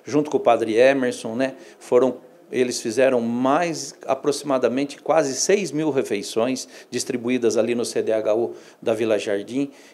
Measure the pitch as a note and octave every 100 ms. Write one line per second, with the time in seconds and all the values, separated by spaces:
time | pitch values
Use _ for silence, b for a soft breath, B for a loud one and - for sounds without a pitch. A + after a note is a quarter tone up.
0 | - C#3+ D3 C3+ C3+ A2+ A2+ A2 C3 C#3
1 | B2 A#2+ A2+ A#2 C3+ - B B - B2
2 | B2+ - - - - B2 B2 A#2 A#2+ A2+
3 | C3 B2 A#2 A#2+ C3 D3+ F3 C#3+ C3+ -
4 | - C3+ D3+ C#3+ D3 C3 A#2 B2+ C#3 -
5 | - D#3 C#3 B2+ - G#3+ E3+ D3 D#3 C3+
6 | - G#2 G2 A2+ B2 C3 - B B A#2+
7 | - B2 A#2 B2+ A2+ A2 A#2 A#2+ A2+ A#2
8 | G#2+ A2 G#2+ G#2+ A#2 B B B A#2 A2
9 | A2+ G#2+ G#2+ G2+ G#2 B2+ C#3 B B